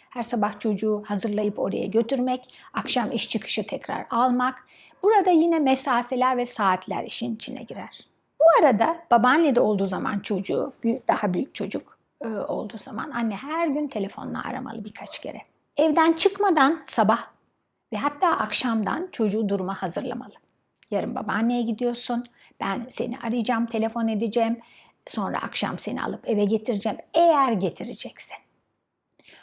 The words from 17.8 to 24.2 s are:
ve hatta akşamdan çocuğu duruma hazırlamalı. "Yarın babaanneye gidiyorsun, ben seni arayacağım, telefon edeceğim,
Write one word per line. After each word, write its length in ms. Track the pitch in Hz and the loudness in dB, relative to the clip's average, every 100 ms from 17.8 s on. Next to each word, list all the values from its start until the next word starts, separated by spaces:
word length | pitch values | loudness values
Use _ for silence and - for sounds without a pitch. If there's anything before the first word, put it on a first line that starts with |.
| - | -10
ve 40 | 208 | -4
hatta 320 | 269 294 359 | -4 0 0
akşamdan 800 | 339 208 - 247 226 190 311 370 | 0 -2 -2 0 0 0 -2 -4
çocuğu 360 | - 214 208 208 | -2 0 2 0
duruma 340 | 196 180 196 | 0 -2 -4
hazırlamalı. 500 | 180 - - - - - _ _ _ _ - | -4 -4 -6 -8 -12 -18 _ _ _ _ -6
"Yarın 240 | 202 - | -4 -2
babaanneye 480 | - 208 208 226 247 | -4 -2 0 0 0
gidiyorsun, 640 | 233 214 240 240 - 233 240 _ _ - | -2 -2 -2 -4 -4 -4 -6 _ _ -8
ben 260 | 196 196 226 | -4 -4 -6
seni 300 | - - - | -6 -6 -6
arayacağım, 480 | 226 240 226 233 233 | -4 -2 0 0 0
telefon 420 | 220 220 233 226 | -2 -2 -2 -2
edeceğim, 520 | 214 | -2